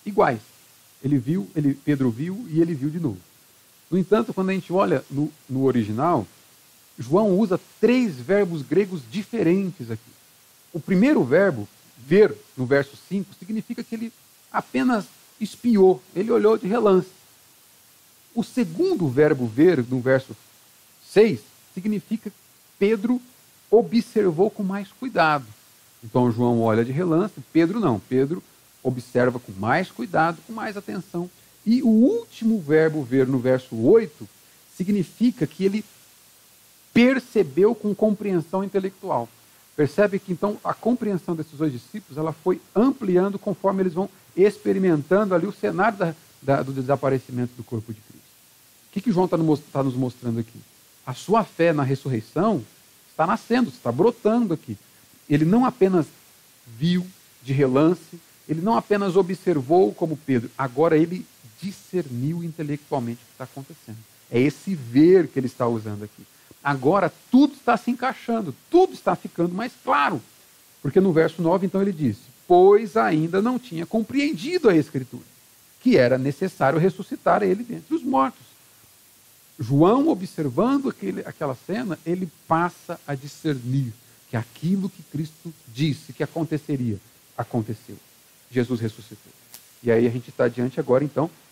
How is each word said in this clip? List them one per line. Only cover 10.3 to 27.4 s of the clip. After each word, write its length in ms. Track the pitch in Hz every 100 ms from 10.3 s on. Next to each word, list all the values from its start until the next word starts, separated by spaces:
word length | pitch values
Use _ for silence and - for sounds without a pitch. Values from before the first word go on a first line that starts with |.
| _ _ _ _
O 80 | 170
primeiro 440 | - 185 254 285
verbo, 440 | 127 156 196 123 104 _ _ -
ver, 360 | 127 185 214 - - -
no 100 | 123
verso 320 | 139 139 - -
cinco, 240 | 196 180 -
significa 460 | 180 220 - 240
que 120 | 240 226
ele 180 | 226 - _ _ _
apenas 540 | - - 254 254 233 175 - _ -
espiou, 640 | 214 - 240 208 190 185 - 170
ele 160 | 220
olhou 260 | 233 208 220
de 100 | 180
relance. 420 | 240 214 185 - - _ _ _ _ _ _ _ _ _ _ _
O 100 | 233
segundo 640 | - - 190 170 381 330 156
verbo 360 | 123 151 147 120
ver, 380 | 110 175 156 120
no 100 | 127
verso 360 | 123 131 - 117 _ _ _ _ _ _ -
seis, 360 | 196 220 127 - _ _
significa 560 | - 202 208 - 226 214
que 60 | - _ _ _ _
Pedro 420 | 202 220 233 247 - _ _ _ _
observou 800 | 214 170 233 - 220 196 156 202
com 140 | -
mais 240 | 196 196 196
cuidado. 560 | _ 254 196 160 147 113 - _ _ _ _
Então, 280 | 110 127 123
João 300 | 113 120 117
olha 240 | 113 110 117
de 60 |
relance, 420 | 135 180 160 208 -